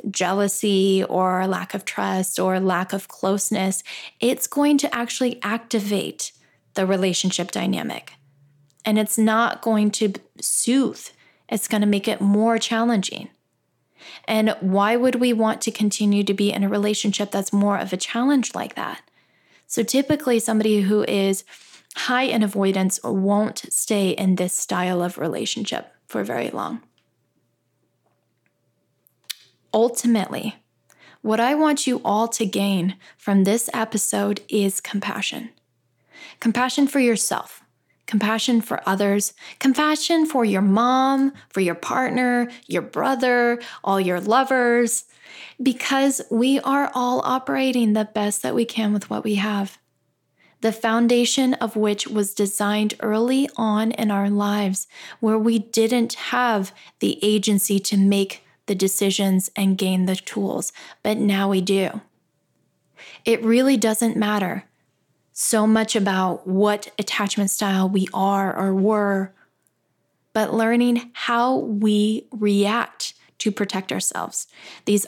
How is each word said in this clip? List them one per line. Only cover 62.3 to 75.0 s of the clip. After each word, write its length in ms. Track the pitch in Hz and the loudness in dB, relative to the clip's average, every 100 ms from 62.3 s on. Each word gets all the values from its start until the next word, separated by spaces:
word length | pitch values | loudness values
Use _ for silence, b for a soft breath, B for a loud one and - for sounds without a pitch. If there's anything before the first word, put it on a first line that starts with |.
| _ _ _ _ _ _ B B B - | _ _ _ _ _ _ B B B 0
It 180 | 226 | 2
really 320 | 220 233 269 262 | 4 4 4 4
doesn't 400 | 220 220 233 220 | 2 2 0 0
matter 480 | 208 208 185 190 - _ _ _ _ _ _ | 0 0 -2 -4 -10 _ _ _ _ _ _
so 340 | - - 220 220 | -6 0 2 4
much 300 | 220 220 226 | 4 2 0
about 500 | 196 190 185 170 185 | 0 0 0 -2 -2
what 460 | 190 208 208 - - | 2 2 0 -4 -8
attachment 520 | 196 - 202 - 196 | -4 -2 -2 0 -2
style 400 | - 202 190 190 | 0 0 2 2
we 180 | 196 190 | 0 -2
are 440 | 196 196 196 190 - | 0 0 2 0 -2
or 160 | 196 | 0
were, 600 | 190 202 214 202 196 190 b b _ _ _ _ _ _ _ _ | 2 2 2 2 0 -4 b b _ _ _ _ _ _ _ _
but 220 | 214 214 | -2 0
learning 580 | 220 226 240 247 240 - | 0 2 4 2 2 -2
how 460 | - - 233 247 262 | -10 -2 0 2 0
we 680 | 233 202 214 208 214 220 - | -2 0 2 2 2 0 -6
react 840 | 214 208 202 202 233 - - - - b - | -2 2 2 2 0 -4 -6 -12 -12 b -6
to 120 | 220 | -4
protect 400 | 196 196 185 190 | -2 -4 -6 -6
ourselves. 560 | 196 - - - - - B B B - | -6 -4 -6 -8 -8 -12 B B B 0
These 220 | 208 | 0